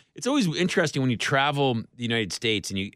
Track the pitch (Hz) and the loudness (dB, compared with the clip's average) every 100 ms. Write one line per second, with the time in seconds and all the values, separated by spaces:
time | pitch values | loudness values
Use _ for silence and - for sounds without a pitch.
0 | _ - 240 294 185 147 180 - 165 143 | _ -6 0 2 2 0 0 2 0 0
1 | 131 113 - 135 143 143 139 113 - - | 0 0 0 2 2 2 2 0 -4 -8
2 | 120 117 101 - 113 107 - 98 98 | -2 -2 -2 -2 0 0 -2 -6 -6